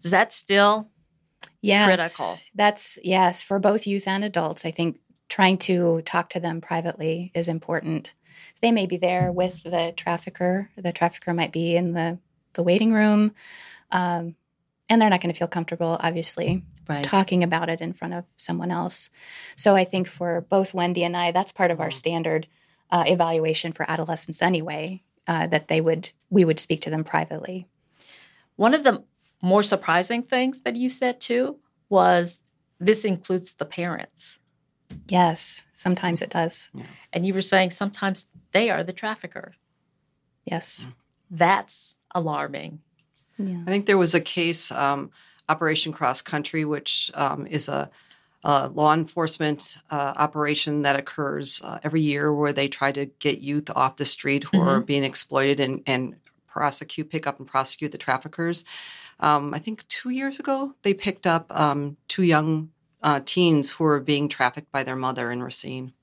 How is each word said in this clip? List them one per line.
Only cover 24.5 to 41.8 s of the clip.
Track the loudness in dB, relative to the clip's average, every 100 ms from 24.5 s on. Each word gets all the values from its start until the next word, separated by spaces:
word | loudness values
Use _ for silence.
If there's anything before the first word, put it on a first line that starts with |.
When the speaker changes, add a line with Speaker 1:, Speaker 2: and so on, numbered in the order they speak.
| 2 -2 -8 -8 -10 _ _ -4
Speaker 2:
uh, | -2 2
that | 0 2
they | 0
would, | 2 0 -4 _ _
we | 4 6
would | 4
speak | 0 0
to | -2
them | -4
privately. | -2 -2 -2 -6 -8 -12 -12 _ _ _ _ -20 -20 _ _ _
Speaker 1:
One | 4 6
of |
the | 4 2 -4 _ _ _
more | 4 4
surprising | 4 0 2 2 2 -2
things | -2 0 0 -2
that | -6 -2
you | -2
said, | 0 -2 -2
too, | -2 0 0 -4 _ _ _
was | 4 6 6 2 -6 _ _ _ _
this | 2 2
includes | 2 -2 -2 -4 -4
the | -10 -10
parents. | -6 -6 -6 -10 -12 -12 -12 _ _ _ _ _ -20 0
Speaker 2:
Yes, | 4 4 2 -4 -6 _
sometimes | -8 -2 -2 0 -2
it | -2
does. | -2 -2 -4 -10
Speaker 3:
Yeah. | -16 -18 -20 -10
Speaker 1:
And | -4 -2
you |
were | -2
saying | 2 2 2
sometimes | 0 -6 -2 -4 -4 -10 -20 _
they | 0 2
are | 0
the | -4
trafficker. | -6 -8 -8 -12 -16 -18 _ _ _ _ _ _ _ _ _ -8
Speaker 2:
Yes. | -6 -4 -6 -6
Speaker 3:
Mm. | -14 _ _ _
Speaker 1:
That's | 0 2 2 0 -14